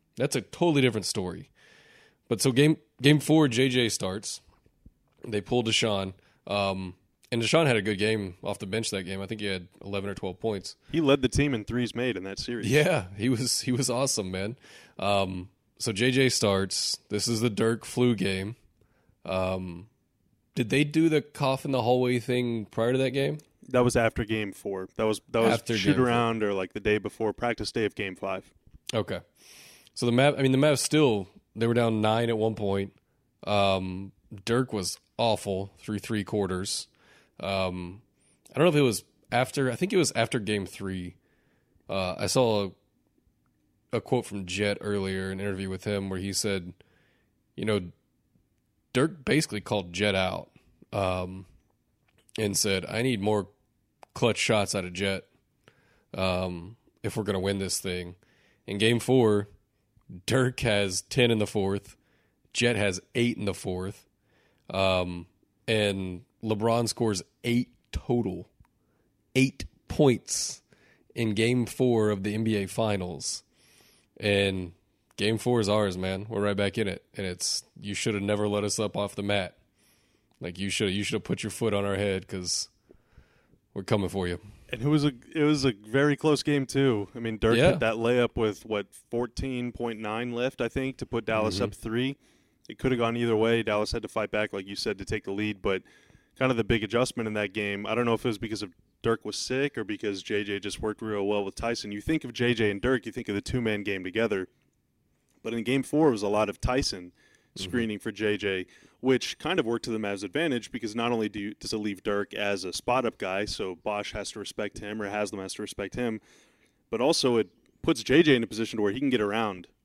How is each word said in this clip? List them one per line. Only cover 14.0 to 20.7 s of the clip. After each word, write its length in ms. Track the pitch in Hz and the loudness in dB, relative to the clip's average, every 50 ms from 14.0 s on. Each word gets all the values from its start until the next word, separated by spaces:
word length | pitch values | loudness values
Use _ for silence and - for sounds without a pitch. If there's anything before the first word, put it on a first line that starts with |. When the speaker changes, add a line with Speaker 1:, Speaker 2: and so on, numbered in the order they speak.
| 139 127 - 113 95 92 | 0 -2 -2 -2 -2 -4
Speaker 1:
man. 260 | 95 92 98 110 131 _ - - - - - - - - | -4 -4 -4 -6 -6 _ -16 -20 -20 -20 -20 -18 -8 -2
Um, 500 | - 101 101 98 98 92 95 90 90 - _ _ _ _ _ | 0 2 4 2 2 0 -4 -8 -10 -12 _ _ _ _ _
so 140 | - - 120 | -8 -6 -4
J 200 | 101 95 120 131 | 0 2 2 4
J 180 | 123 135 131 123 | 4 4 4 4
starts. 680 | - - 113 101 98 95 98 95 - - - - - - _ - | 4 2 2 4 4 2 2 0 -4 -4 -4 -4 -4 -6 _ -6
This 180 | 107 101 - | -4 -2 0
is 140 | 120 117 107 | 0 0 0
the 80 | 117 120 | 0 0
Dirk 340 | 101 120 113 113 117 113 - | 0 2 2 2 0 -2 -6
flu 300 | - - 123 123 123 117 | -6 0 2 4 4 4
game. 400 | 98 95 98 95 95 95 107 120 _ _ _ _ _ _ _ _ _ _ _ _ _ - | 2 0 -2 -2 -2 -4 -8 -10 _ _ _ _ _ _ _ _ _ _ _ _ _ -6
Um, 600 | 85 92 92 92 92 92 92 92 90 85 87 107 _ _ _ _ _ _ _ _ _ _ _ _ _ - | -2 -2 0 0 0 -2 -4 -6 -8 -10 -14 -16 _ _ _ _ _ _ _ _ _ _ _ _ _ -4
did 140 | - 120 | -4 -2
they 140 | 101 | 0